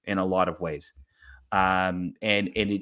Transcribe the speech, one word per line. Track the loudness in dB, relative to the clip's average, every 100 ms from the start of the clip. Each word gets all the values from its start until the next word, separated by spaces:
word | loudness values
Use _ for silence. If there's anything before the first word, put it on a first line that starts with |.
in | -4 -2
a | 2
lot | 2 2
of | 0
ways. | -6 -6 -12 -20 -20 _ -20 -20 -4
Um, | 2 4 2 0 -2 -6 -4
and, | 0 0 0 0
and | 0
it, | 0